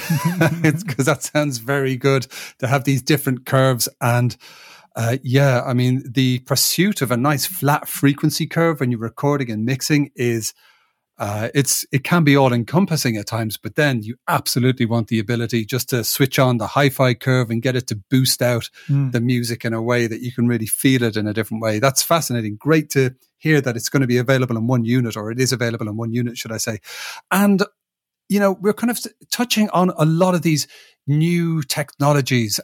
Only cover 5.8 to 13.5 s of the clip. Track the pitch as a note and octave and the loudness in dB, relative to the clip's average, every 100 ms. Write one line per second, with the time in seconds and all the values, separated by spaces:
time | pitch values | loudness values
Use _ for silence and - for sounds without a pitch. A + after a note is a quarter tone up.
5.8 | B2 B2+ C#3 B2+ B2+ B2 - C3+ - - | 2 0 -2 0 0 0 -2 -2 0 2
6.8 | G3 - A2+ A#2+ C#3+ C#3 - - C#3 C#3+ | 0 0 -2 0 0 0 -2 -2 0 0
7.8 | - - C#3+ C#3+ D3+ - D3+ E3 E3 D3+ | -2 2 2 4 0 0 -2 2 0 2
8.8 | B2+ A#2 A2+ - C#3+ D3 A#2+ G#2+ A2+ C3 | -2 -2 -6 -2 0 0 -2 -4 -2 -2
9.8 | - D3+ C#3 - A#2+ A#2 G#2+ - _ _ | 0 0 0 -2 -2 -2 -4 -12 _ _
10.8 | _ _ _ - G#2 G#2+ A#2 D3 C3+ - | _ _ _ -8 -6 -4 -2 0 0 -2
11.8 | - C#3 - F3 D3 C#3 C3 A#2+ G#2+ D#3 | -2 -4 2 4 6 6 4 2 0 0
12.8 | G3 D#3 B2+ A2 G2+ A2+ A2 | 2 0 -2 -2 -4 -4 -4